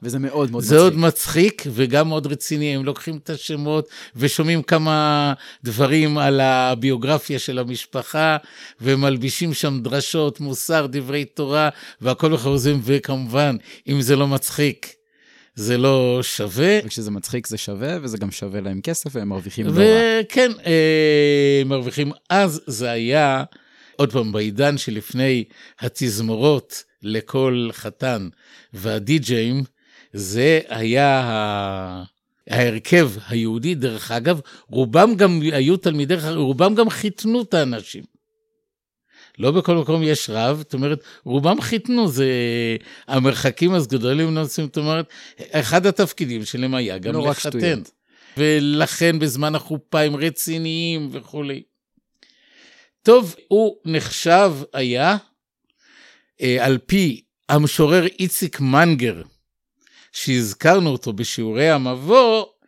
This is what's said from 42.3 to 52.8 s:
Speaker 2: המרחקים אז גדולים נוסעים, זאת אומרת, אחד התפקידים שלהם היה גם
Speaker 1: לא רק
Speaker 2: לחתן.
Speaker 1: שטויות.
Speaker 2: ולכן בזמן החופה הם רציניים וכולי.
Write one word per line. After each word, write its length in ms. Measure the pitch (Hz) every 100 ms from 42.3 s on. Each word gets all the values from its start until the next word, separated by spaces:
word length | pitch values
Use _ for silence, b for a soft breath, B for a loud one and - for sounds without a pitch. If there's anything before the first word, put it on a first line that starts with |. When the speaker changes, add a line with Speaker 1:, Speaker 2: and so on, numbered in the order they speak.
| 127 120 117 117 110 B B -
Speaker 2:
המרחקים 680 | 135 131 127 135 - 170
אז 120 | 185 127
גדולים 480 | 131 123 143 160
נוסעים, 320 | 156 147 - 147
זאת 100 | 151
אומרת, 300 | 151 160 156 B B - -
אחד 360 | 151 117 170 190
התפקידים 580 | 180 190 - 139 117
שלהם 300 | 107 123 131
היה 240 | 131 110 92
גם 140 | 98
Speaker 1:
לא 60 | 151
רק 160 | 147 139
Speaker 2:
לחתן. 220 | 151 -
Speaker 1:
שטויות. 320 | 175 127 - _ b b b 135
Speaker 2:
ולכן 800 | 151 151 143 147 156 - 170 160
בזמן 360 | 151 127 151
החופה 460 | 156 - 151 - 160
הם 160 | 151 143
רציניים 920 | 160 151 - 165 160 165 165 165 143
וכולי. 500 | 135 - 151 143 135 - _ _ _ _ _ b b b b b b